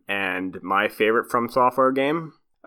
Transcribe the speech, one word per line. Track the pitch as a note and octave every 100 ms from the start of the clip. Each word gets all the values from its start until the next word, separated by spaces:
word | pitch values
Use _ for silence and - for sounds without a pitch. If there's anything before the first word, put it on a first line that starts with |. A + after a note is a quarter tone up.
| -
and | G2+ G2 F#2 F#2 F2+
my | F2 F#2+ G#2
favorite | - G#2+ A#2 -
From | B2+ A#2
Software | - B2 - C3
game. | C3 C#3 E3 D#3 - _ _